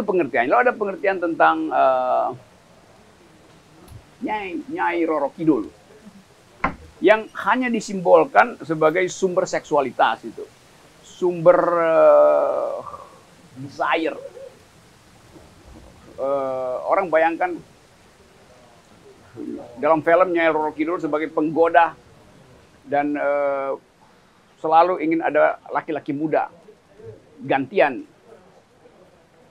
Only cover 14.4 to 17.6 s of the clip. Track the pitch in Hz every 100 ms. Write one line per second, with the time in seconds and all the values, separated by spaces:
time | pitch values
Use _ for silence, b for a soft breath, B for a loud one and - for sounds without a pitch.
14.4 | - - _ _ - _ _ - - -
15.4 | - - - - - - - - 135 139
16.4 | 135 131 127 127 92 165 180 156 165 165
17.4 | 180 160